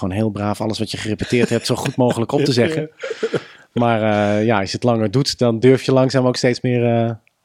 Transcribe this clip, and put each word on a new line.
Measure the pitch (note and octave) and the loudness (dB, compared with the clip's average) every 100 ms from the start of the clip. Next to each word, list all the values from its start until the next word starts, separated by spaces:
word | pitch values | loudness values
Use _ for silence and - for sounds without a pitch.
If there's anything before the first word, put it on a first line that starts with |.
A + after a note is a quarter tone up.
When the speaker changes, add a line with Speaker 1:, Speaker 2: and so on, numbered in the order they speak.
Speaker 1:
gewoon | F#2+ | -6
heel | F#2+ A2 | -2 -2
braaf | G2+ G#2 G2+ | -2 -4 -4
alles | A2 G#2 | -4 -4
wat | G#2+ | -6
je | F2+ | -6
gerepeteerd | G#2+ G2+ - B2 A2+ | -6 -6 -2 0 2
hebt | A#2 - | 0 -2
zo | B2 | -4
goed | C#3 C3+ | -4 0
mogelijk | B2 A2+ A2+ | 0 0 -2
op | C#3+ | 0
te | C#3+ A#2+ | 0 2
Speaker 2:
<laughs> | |
Speaker 1:
zeggen. | A#2 D#3 D#3 - - - - - - - - | 0 0 -8 -10 -12 -6 -4 -6 -8 -20 -10
Maar, | A#2+ A#2+ A2+ | -2 0 2
eh, | A2 G#2 G#2 G#2 A2 | 2 2 2 0 2
ja, | G#2 | 0
als | F#2+ | 0
je | G#2+ | -2
het | B2 | 0
langer | A#2 G#2+ | 2 0
doet, | A#2+ C#3+ - | 0 -2 0
dan | A#2+ A2+ | 0 4
durf | B2+ C3 | 4 4
je | - | 4
langzaam | C3 C3 C3+ B2+ | 2 2 2 0
ook | B2 | 0
steeds | B2+ A#2 | 0 0
meer, | B2+ B2 A#2+ | 0 0 2
eh, | A#2 A#2 A2+ _ _ | 2 0 -4 _ _